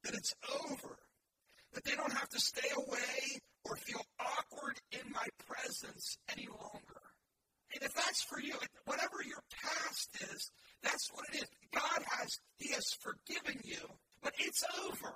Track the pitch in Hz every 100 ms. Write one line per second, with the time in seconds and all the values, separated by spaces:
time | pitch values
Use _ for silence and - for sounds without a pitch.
0 | 1077 1077 - - - 554 - 277 - -
1 | - _ _ _ _ - - - - -
2 | 277 - - - - - - - 262 -
3 | 254 - - - - _ - - - 453
4 | - _ - - - - - - _ -
5 | - - - - - - - - - -
6 | - - - - - - - - - -
7 | - - _ _ _ _ _ 247 269 -
8 | 349 - - - 285 - - - - -
9 | - - - - - - 277 320 - -
10 | - - - - - - - - - -
11 | - - - - - - - - - -
12 | - - - - - _ - - - -
13 | - - - - - - - - - -
14 | _ - 571 - - - - - 370 -
15 | -